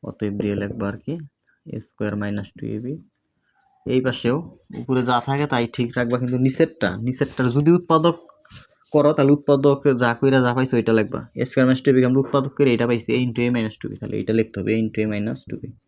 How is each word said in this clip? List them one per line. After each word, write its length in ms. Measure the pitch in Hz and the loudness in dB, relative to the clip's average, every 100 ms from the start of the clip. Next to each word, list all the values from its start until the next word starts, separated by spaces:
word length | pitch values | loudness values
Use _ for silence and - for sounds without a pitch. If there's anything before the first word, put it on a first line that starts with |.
| 117 | -14
অতএব 240 | - 104 101 | -8 -6 -4
দিয়ে 120 | 104 98 | -4 -4
লিখবা 240 | 101 120 101 | -6 -6 -8
আর 60 | 101 | -8
কি, 100 | - 165 147 _ _ _ - - | -10 -10 -12 _ _ _ -14 -14
এ 20 | - | -14
স্কয়ার 260 | _ 107 104 | _ -6 -4
মাইনাস 280 | 101 101 101 - | -6 -6 -10 -12
টু 60 | 110 107 | -8 -8
এ 20 | |
বি। 100 | 123 160 - _ _ _ _ _ _ _ - | -8 -12 -14 _ _ _ _ _ _ _ -2
এই 140 | 127 127 | 0 0
পাশেও 320 | 113 117 139 170 - _ 113 | -2 -2 -2 -6 -18 _ -14
উপরে 200 | 123 127 120 | -2 0 2
যা 80 | 123 135 | 0 0
থাকে 180 | 139 147 | -2 0
তাই 120 | 131 117 - | 0 -2 -2
ঠিক 140 | 120 123 | -4 -2
রাখবা, 200 | 120 123 | -2 -2
কিন্তু 160 | 123 127 131 | -2 0 0
নিচেরটা, 440 | 131 160 - 101 92 117 | 2 -2 0 -4 -2 -6
নিচেরটার 420 | 131 147 - 127 127 | -2 -4 0 0 2
যদি 140 | 147 175 | 4 4
উৎপাদক 360 | 175 160 170 160 - _ _ - - _ _ | 4 2 2 0 -10 _ _ -20 -20 _ _
করো 160 | 151 147 151 | 2 4 4
তাহলে 160 | 139 143 | 4 4
উৎপাদক 420 | - 143 143 139 147 123 | 4 4 4 4 2 2
যা 80 | 123 117 | 0 2
কইরা 200 | 135 135 123 | 2 4 2
যা 60 | 123 | 0
পাইছো 160 | 127 120 | 0 0
ওইটা 140 | 113 113 | 2 2
লিখবা। 220 | 107 - - - | 0 -6 -12 -8
এ 20 | 123 | -4
স্কয়ার 160 | - 131 | 2 2
মাইনাস 140 | 131 | 2
টু 40 | - | 4
এ 20 | 127 | 4
বি 60 | 127 | 4
আমরা 100 | 131 139 | 2 0
উৎপাদক 260 | 139 135 - | -2 -2 0
করে 120 | 139 117 | 2 2
এটা 100 | 120 | 2
পাইছি 200 | 117 - 120 | 0 0 -2
A 20 | 123 | 0
into 160 | 117 120 | -2 -2
A 40 | 120 | 0
minus 200 | 110 - | -4 -6
টু 40 | - | -12
বি, 60 | 101 | -10
তাহলে 140 | - 110 | -8 -6
এটা 120 | 101 113 | -2 0
লিখতে 160 | 110 - | 0 -4
হবে 120 | 95 110 | -2 0
A 20 | |
into 160 | 110 110 | -2 -2
A 20 | 107 | -4
minus 260 | 107 104 131 - | -2 -6 -8 -10
টু 60 | - | -14
বি। 80 | - - | -14 -18